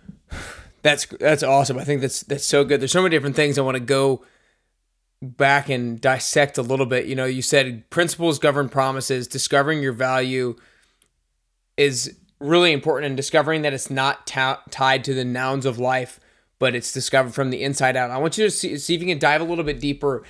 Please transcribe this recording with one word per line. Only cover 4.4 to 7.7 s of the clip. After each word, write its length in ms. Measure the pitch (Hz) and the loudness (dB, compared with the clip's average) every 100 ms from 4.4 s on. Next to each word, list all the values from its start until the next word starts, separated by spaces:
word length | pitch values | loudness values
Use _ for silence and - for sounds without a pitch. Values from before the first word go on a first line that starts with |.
| _ _ _ _ _ _ _ - | _ _ _ _ _ _ _ -16
back 460 | 131 120 139 139 139 | -8 2 4 4 2
and 320 | 127 120 113 | -2 -4 -2
dissect 580 | 139 127 - 151 139 - | 0 0 0 2 2 0
a 40 | |
little 240 | 120 135 127 | -2 0 0
bit. 200 | 127 - | 0 -2
You 80 | |
know, 100 | 131 | -4
you 180 | 131 127 | -4 -4
said 460 | 120 143 127 | 2 2 2